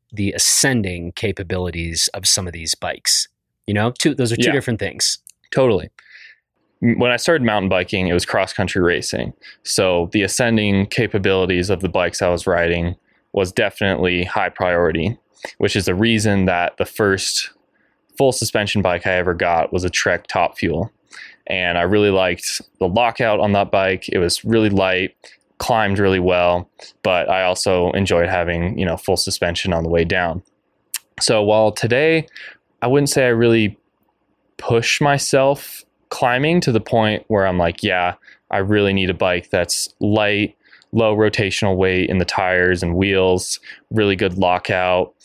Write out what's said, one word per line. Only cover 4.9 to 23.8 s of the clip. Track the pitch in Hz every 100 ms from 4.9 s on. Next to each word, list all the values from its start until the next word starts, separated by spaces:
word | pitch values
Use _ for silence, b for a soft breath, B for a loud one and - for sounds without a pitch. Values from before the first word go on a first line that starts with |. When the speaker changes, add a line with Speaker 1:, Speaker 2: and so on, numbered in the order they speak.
| - - - - _ _
Speaker 2:
Totally. | - 131 98 80 - B B B B _ _ _ _
M-, | 117 117
when | 120
I | 123
started | - 165
mountain | 120 104 95
biking, | 92 92 98 92
it |
was | 87 -
cross | 104 95
country | - 92 98
racing. | 87 82 - - - - B B
So | - - 95 87 87
the | 110
ascending | 95 - 120 113 104 98 98
capabilities | - 110 107 98 95 90 90 90
of | 90
the | 90
bikes | 92 87 -
I | 92
was | 87 -
riding | 87 87 87 85 87 _ _ _
was | 98 92
definitely | 107 104 - 101 92 90 90
high | 87 - 90
priority, | - 92 87 85 80 82 123 _ B B -
which | 107 110
is | 95
the |
reason | 92 113 113 107 101 92
that | 87 85 -
the | -
first | - 104 95 - - - - _ _ _ _ _ -
full | 139
suspension | 123 - 113 101 104
bike | 92 87 92
I |
ever | 90 90 87
got | 90 85 -
was | 90
a | 90
Trek | - - 87 -
Top | 95 85 -
Fuel. | 87 78 104 - B B B B -
And | 92 90 87
I |
really | 87 104 104
liked | 95 92 90 - - - _
the | 92
lockout | 101 120 113 117 104
on | 104
that | 101 98
bike. | 101